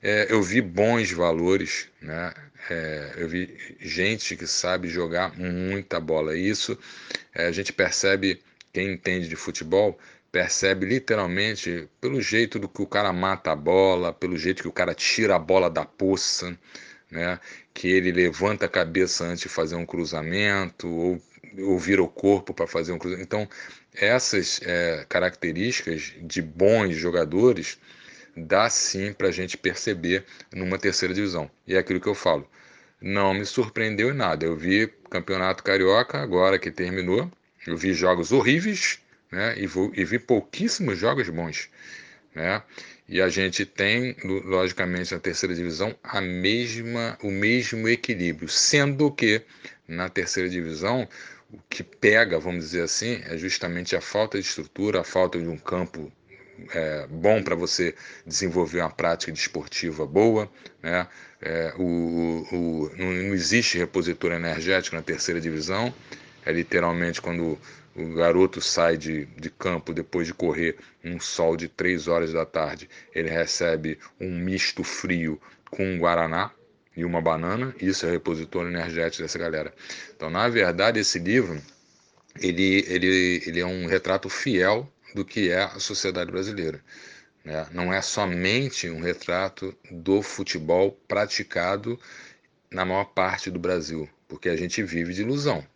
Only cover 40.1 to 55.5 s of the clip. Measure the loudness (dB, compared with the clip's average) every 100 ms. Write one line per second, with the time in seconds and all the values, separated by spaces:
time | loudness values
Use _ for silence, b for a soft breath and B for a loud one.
40.1 | -2 2 2 2 -4 -2 0 -2 0 0
41.1 | 0 -2 -4 -4 -6 -10 B B B B
42.1 | B _ -6 -2 -2 -6 B B B -4
43.1 | 2 2 2 0 -2 -6 0 2 2 0
44.1 | -6 -4 -4 0 2 2 0 -2 -2 -4
45.1 | -4 -4 -2 -2 -2 -4 -2 -4 -4 -6
46.1 | -4 -2 0 0 0 -2 -6 -6 -4 -6
47.1 | -6 -4 0 2 2 0 -2 0 0 -2
48.1 | -2 -2 -4 -2 0 4 4 2 2 2
49.1 | 4 2 2 B B B B -12 -6 -4
50.1 | -4 -2 -2 -2 -2 -6 -4 -2 -2 -4
51.1 | B B B B -20 _ -10 -10 2 6
52.1 | 8 6 2 0 -4 -4 -2 -2 -2 -2
53.1 | -4 -6 -6 -4 -4 -2 -4 -2 -2 -2
54.1 | 0 0 -2 -4 -6 -10 -2 0 0 0
55.1 | 2 2 2 -4